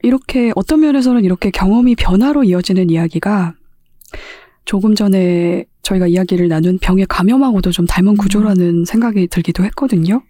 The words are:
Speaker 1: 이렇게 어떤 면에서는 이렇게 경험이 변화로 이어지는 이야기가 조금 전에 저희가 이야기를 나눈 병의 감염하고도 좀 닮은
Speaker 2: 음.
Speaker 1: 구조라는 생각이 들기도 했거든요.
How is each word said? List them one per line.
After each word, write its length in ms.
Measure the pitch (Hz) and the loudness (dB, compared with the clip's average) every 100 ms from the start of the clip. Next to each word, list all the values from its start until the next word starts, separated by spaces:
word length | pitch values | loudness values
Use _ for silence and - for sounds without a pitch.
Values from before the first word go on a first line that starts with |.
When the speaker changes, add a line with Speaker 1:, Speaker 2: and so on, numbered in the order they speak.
Speaker 1:
이렇게 500 | 240 262 - 262 233 - | -2 -2 -2 -2 0 -2
어떤 260 | - 311 | 0 2
면에서는 420 | 302 277 254 240 | 2 2 2 2
이렇게 260 | 185 185 196 | 2 0 -4
경험이 460 | - 185 226 247 233 | -2 2 2 2 2
변화로 480 | - 190 269 294 | 2 2 2 2
이어지는 460 | 214 180 180 185 175 | 2 2 0 0 2
이야기가 640 | 165 165 165 196 208 170 - - _ _ _ - - - - - _ - | 0 -2 -2 -2 -2 -4 -8 -20 _ _ _ -20 -18 -18 -20 -20 _ -6
조금 300 | 196 214 208 | -2 0 2
전에 680 | 202 190 180 175 170 175 - _ | 2 2 2 0 -2 -4 -8 _
저희가 260 | - 190 175 | -4 -2 0
이야기를 420 | 180 180 175 175 | 0 0 0 0
나눈 280 | 160 175 185 | 0 0 0
병의 280 | - 190 190 | 0 0 0
감염하고도 640 | - 185 262 269 196 180 | 0 0 2 2 0 -2
좀 140 | 175 170 | -2 -2
닮은 260 | - 196 | 0 2
Speaker 2:
음. 40 | 202 | 2
Speaker 1:
구조라는 640 | 196 208 208 185 175 170 | 0 0 0 0 0 0
생각이 440 | 170 226 233 202 175 | -2 -2 0 0 -2
들기도 360 | 175 165 175 | -2 -4 -2
했거든요. 600 | 190 - 269 180 170 247 | -4 -4 -2 0 0 -2